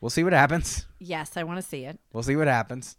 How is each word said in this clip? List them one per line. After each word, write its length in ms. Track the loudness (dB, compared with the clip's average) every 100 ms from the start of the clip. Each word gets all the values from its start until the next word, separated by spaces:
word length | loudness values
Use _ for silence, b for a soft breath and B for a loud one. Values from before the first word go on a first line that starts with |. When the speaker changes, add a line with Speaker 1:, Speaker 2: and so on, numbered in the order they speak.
Speaker 1:
We'll 80 | -4
see 140 | 0
what 100 | 4
happens. 520 | 6 6 4 -2 -6 -8 -14
Speaker 2:
Yes, 400 | -10 -8 -8 -8
I 60 |
wanna 180 | -6 -6
see 220 | -8 -10 -10
it. 120 | -14 _
Speaker 1:
We'll 100 | -6
see 120 | 0 2
what 120 | 4
happens. 480 | 4 0 -8 -12